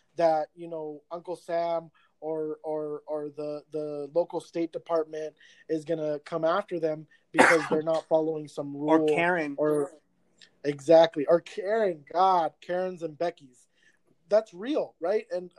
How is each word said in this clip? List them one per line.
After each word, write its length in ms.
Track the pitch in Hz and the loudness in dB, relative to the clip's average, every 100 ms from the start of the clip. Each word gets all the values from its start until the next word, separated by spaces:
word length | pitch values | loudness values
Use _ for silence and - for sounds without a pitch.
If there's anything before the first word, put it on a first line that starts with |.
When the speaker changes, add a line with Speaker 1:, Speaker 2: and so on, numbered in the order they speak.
| _ - | _ 0
Speaker 1:
that, 320 | 165 156 151 | 2 2 -2
you 140 | 175 170 | -10 -12
know, 320 | 160 156 147 - | -10 -10 -14 -14
Uncle 260 | 170 175 165 | -14 -10 -12
Sam 540 | - 170 170 165 165 _ _ _ | -6 -4 -2 -4 -6 _ _ _
or, 380 | 156 160 156 151 | -8 -6 -6 -8
or, 400 | 160 156 151 147 - | -8 -6 -6 -10 -8
or 240 | 151 147 | -8 -8
the, 280 | 139 151 147 - | -10 -10 -10 -10
the 380 | 151 151 147 143 | -8 -8 -8 -4
local 260 | 165 170 165 | -2 -2 -4
State 320 | - 170 165 | -8 -6 -6
Department 600 | - - 165 156 156 156 - - _ - | -6 -2 -2 -2 -6 -10 -14 -20 _ -6
is 160 | 160 147 | -6 -4
gonna 320 | 160 151 147 - | -4 -4 -6 -6
come 180 | 165 | -2
after 340 | 160 185 - 175 | 0 0 -2 -4
them 280 | 160 156 156 _ _ | -2 -4 -10 _ _
because 300 | 160 - 165 147 | 4 6 4 2
they're 200 | 156 160 | -2 0
not 120 | 160 - | -2 2
following 380 | 160 156 156 147 | 0 2 -4 -8
some 300 | - 143 143 | -10 -8 -4
Speaker 2:
Or 220 | 151 160 | 2 4
Speaker 1:
rule 180 | 156 151 | 4 2
Speaker 2:
Karen. 380 | 170 180 147 143 | 2 0 -2 -2
Speaker 1:
or, 360 | 151 147 139 - _ _ _ _ - _ | 0 0 -2 -8 _ _ _ _ -20 _
exactly. 600 | 143 143 139 165 160 156 139 | -6 -2 8 8 8 4 4
Or 140 | 170 | 4
Karen, 640 | - - 190 226 202 156 139 | 2 -8 -2 0 0 -2 -4
God, 400 | 165 190 180 156 - | 2 4 4 0 -4
Karens 420 | - 180 185 180 | -6 -4 -4 -6
and 140 | 165 147 | -8 -6
Beckys. 520 | 175 - 131 _ _ _ _ _ _ _ - | -6 -6 -14 _ _ _ _ _ _ _ 0
That's 240 | 202 220 | 0 0
real, 420 | 175 226 294 139 - | -6 -4 -4 -4 -4
right? 260 | 165 220 220 | -2 -2 -4
And, 180 | 180 180 | -8 -8